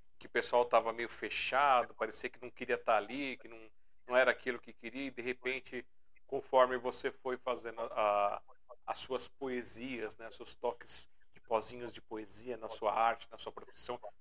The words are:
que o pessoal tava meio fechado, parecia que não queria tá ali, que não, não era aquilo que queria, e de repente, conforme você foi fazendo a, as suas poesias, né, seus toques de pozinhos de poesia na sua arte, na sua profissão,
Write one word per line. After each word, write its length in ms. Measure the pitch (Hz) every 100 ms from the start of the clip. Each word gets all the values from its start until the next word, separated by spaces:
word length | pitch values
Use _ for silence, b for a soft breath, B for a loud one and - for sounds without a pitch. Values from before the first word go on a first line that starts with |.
| - -
que 80 | -
o 40 |
pessoal 340 | 120 - 123
tava 280 | 120 113 113
meio 160 | 113 117
fechado, 840 | - 107 - - 127 143 123 113
parecia 340 | - 113 - 123
que 140 | -
não 80 | 123
queria 260 | - 123 120
tá 200 | - 107
ali, 400 | 104 131 139 120
que 120 | 113
não, 100 | 113 110 - - - -
não 80 | 127
era 140 | 127
aquilo 280 | 117 127 120
que 140 | -
queria, 340 | - 117 127 139
e 40 |
de 120 | 123
repente, 640 | 123 123 123 131 - 123 - - - - -
conforme 500 | 139 - 131 127 127
você 340 | 123 - 135
foi 260 | - 131 123
fazendo 440 | 127 120 113 113
a, 600 | 117 120 107 104 101 104 - - - - -
as 120 | -
suas 300 | - 127 -
poesias, 880 | - 135 123 107 107 131 120 107 -
né, 120 | 113
seus 240 | - 117
toques 540 | - 123 120 - - - - -
de 80 | -
pozinhos 520 | - 110 107 123 120
de 80 | -
poesia 560 | - 110 104 104 123 113
na 120 | 110
sua 240 | 110 107
arte, 360 | 107 113 110 -
na 80 | 113
sua 140 | 110
profissão, 460 | - - - - 123 104 -